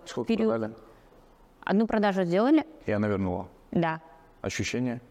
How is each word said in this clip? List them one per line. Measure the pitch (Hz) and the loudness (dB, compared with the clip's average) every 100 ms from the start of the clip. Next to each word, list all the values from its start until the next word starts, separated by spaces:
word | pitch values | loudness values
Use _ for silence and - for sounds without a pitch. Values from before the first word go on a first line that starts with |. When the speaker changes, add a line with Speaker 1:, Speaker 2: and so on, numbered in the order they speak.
Speaker 1:
Сколько | - - - | -8 -6 -2
Speaker 2:
период | 226 220 | 0 0
Speaker 1:
продали? | 113 110 - - - - - - - - _ | 0 -4 -8 -20 -20 -20 -20 -20 -20 -20 _
Speaker 2:
Одну | - 190 220 | 0 0 2
продажу | 214 208 190 | 2 2 2
сделали. | 175 180 247 311 - - - | 2 2 4 4 2 -6 -4
Speaker 1:
И | |
она | 104 104 | 0 0
вернула? | 98 92 90 90 - - | 0 0 -4 -8 -16 -6
Speaker 2:
Да. | - 165 160 - - - - | -2 0 -2 -10 -20 -20 -10
Speaker 1:
Ощущения? | - - 98 117 123 120 - | -8 -4 -4 -2 -4 -4 -12